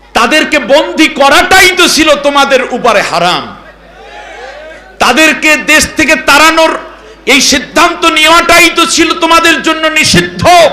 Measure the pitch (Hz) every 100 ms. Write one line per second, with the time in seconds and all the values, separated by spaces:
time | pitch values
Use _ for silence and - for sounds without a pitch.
0 | - - 240 311 302 294 233 285 330 311
1 | 311 - 277 311 359 370 381 359 339 -
2 | 311 294 285 285 277 262 254 240 226 202
3 | 160 170 175 156 117 98 - - - -
4 | - - - - - - - - - -
5 | 214 254 320 277 311 302 294 302 - -
6 | 302 320 - 285 320 320 320 - - -
7 | - - - 269 - - - 302 339 330
8 | 330 311 311 339 330 339 339 339 339 -
9 | 330 320 330 330 330 311 320 320 311 311
10 | - 349 349 349 320 349 311